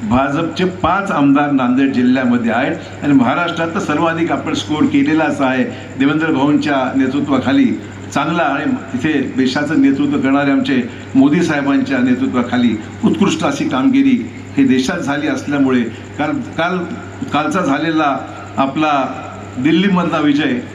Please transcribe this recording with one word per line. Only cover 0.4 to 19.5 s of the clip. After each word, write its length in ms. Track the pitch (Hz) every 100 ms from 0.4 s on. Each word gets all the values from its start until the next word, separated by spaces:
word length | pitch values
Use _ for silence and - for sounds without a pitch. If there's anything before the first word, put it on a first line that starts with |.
| 165 - 180 180
पाच 300 | 156 185 196
आमदार 400 | 160 143 139 143
नांदेड 420 | 139 123 127 135
जिल्ह्यामध्ये 580 | 120 123 131 123 120 113
आहेत 520 | 113 147 175 - -
आणि 100 | 147
महाराष्ट्रात 560 | 139 120 156 170 160 165 196
तर 40 |
सर्वाधिक 520 | 180 151 170 165 165
आपण 220 | 147 156
स्कोअर 320 | 147 - 151 139
केलेलाच 560 | 143 143 156 151 139
आहे. 220 | 131 131 120 - - -
देवेंद्र 320 | 139 151 160
भाऊंच्या 600 | 131 143 147 151 139 131 135
नेतृत्वाखाली 760 | 131 135 - 131 - 139 123 - - - -
चांगला 300 | - 156 175
आणि 280 | 151 139 147 123 -
तिथे 180 | 123 151 147 - 127
देशाचं 440 | 131 147 147 151
नेतृत्व 360 | 135 135 143 143
करणारे 320 | 131 135 139
आमचे 300 | 135 123 131 113 - - 135
मोदी 260 | 135 170
साहेबांच्या 560 | 170 147 139 135 131 135
नेतृत्वाखाली 760 | 123 127 131 110 120 127 120 104 - - 208
उत्कृष्ट 380 | - 185 156
अशी 240 | 160 139 147
कामगिरी 460 | 123 135 131 135 120 110 - - -
हे 60 |
देशात 360 | 131 131 - 175
झाली 280 | 131 143 151
असल्यामुळे 540 | 127 - 143 135 127 110 - - -
काल, 140 | 170 139 120 -
काल, 200 | 170 185 170 120 - - 139
कालचा 280 | 143 147 143
झालेला 560 | 139 139 160 156 151 127 - - - -
आपला 360 | 139 139 156 143 127 - - - -